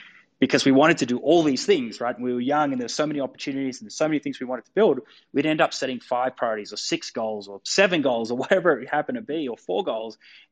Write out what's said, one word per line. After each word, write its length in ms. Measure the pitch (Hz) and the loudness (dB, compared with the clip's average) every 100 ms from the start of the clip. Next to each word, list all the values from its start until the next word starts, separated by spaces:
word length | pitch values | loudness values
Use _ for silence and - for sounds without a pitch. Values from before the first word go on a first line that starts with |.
| - _ _ - | -20 _ _ -2
because 240 | 127 139 | 2 4
we 80 | 139 | 4
wanted 260 | 135 156 165 | 6 6 4
to 80 | 120 | 2
do 120 | 123 | 0
all 260 | 135 170 | 4 4
these 200 | 156 127 | 4 0
things, 360 | - 185 120 101 | 2 0 0 -6
right? 180 | 120 - | -6 -4
We 160 | 123 | -4
were 60 | 123 | -2
young 320 | 123 147 147 | 0 2 0
and 80 | 131 | -2
there's 120 | 117 | -6
so 140 | - 151 | -2 -2
many 140 | 147 | -2
opportunities 580 | 131 - - 135 135 127 | -6 -8 -8 -4 -4 -6
and 60 | 107 | -12
there's 80 | |
so 140 | - 156 | -4 0
many 100 | 151 | 0
things 220 | 143 131 | -4 -8
we 60 | 123 | -8
wanted 180 | 127 | -8
to 80 | - | -4
build. 260 | - 208 131 - - _ | 2 4 2 -4 -20 _
We'd 140 | 135 151 | -2 0
end 140 | 156 | 2
up 120 | 160 | 0
setting 280 | - 131 123 | 0 -6 -6
five 360 | - 123 127 - | -4 -2 -2 -2
priorities 360 | 120 107 104 | -4 -4 -6
or 40 | 104 | -10
six 340 | - 165 - | -6 -6 -6
goals 340 | 123 110 107 98 | -6 -6 -6 -10
or 140 | 98 | -14
seven 400 | - - 196 175 | -4 2 2 4
goals 300 | 135 117 113 | 0 0 -2
or 40 | 240 | -4
<laughs> 40 | |
whatever 380 | - 196 170 135 | 0 2 4 2
it 80 | 131 | 0
happened 280 | 147 147 123 | -4 -2 -6
to 60 | |
be, 240 | 110 156 139 | -6 -6 -6
or 100 | 113 | -8
four 280 | - 185 | -4 -4
goals. 340 | 185 113 113 - _ - _ | -2 -4 -6 -14 _ -20 _